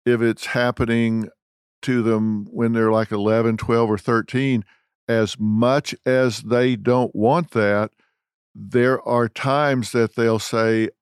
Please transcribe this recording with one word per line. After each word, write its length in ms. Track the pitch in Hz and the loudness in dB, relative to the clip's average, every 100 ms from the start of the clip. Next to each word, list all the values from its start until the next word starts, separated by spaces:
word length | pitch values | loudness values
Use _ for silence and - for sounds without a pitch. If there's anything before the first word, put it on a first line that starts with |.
if 160 | 123 120 | 0 2
it's 280 | 117 107 - | 2 -2 -4
happening 800 | 123 123 117 117 117 113 113 110 - _ _ _ _ | 0 0 0 0 0 0 -2 -6 -12 _ _ _ _
to 180 | - 123 | -4 0
them 460 | 113 110 110 107 104 | 0 0 0 -2 -6
when 240 | - 117 | -4 -2
they're, 180 | 113 110 | 2 2
like, 200 | 110 110 | 2 0
eleven, 440 | 104 104 113 113 110 | -2 0 2 0 -2
twelve, 320 | - 117 113 | 0 0 2
or 120 | 104 | 0
thirteen, 640 | - 113 - 127 135 120 - _ _ _ - | 0 -2 0 -2 0 0 -4 _ _ _ -2
as 320 | 113 107 - | 0 0 -2
much 540 | 107 107 120 143 - - 127 | -2 2 2 2 -2 -6 -2
as 340 | 127 127 107 | 0 0 -2
they 340 | 107 120 127 117 | -2 0 0 0
don't 400 | 120 123 120 - | 0 0 0 0
want 360 | 113 165 165 | 0 0 -2
that, 400 | 113 101 101 107 - _ _ _ _ _ 104 | 0 0 0 -2 -8 _ _ _ _ _ -20
there 440 | 101 123 123 131 - | -2 2 2 0 0
are 220 | 120 117 | -2 -2
times 640 | - 135 143 143 131 107 | -4 -2 0 0 0 -2
that 240 | 120 110 - | 0 0 0
they'll 240 | 113 110 | 0 0
say 500 | - 117 113 113 110 - | -2 0 0 0 -2 -6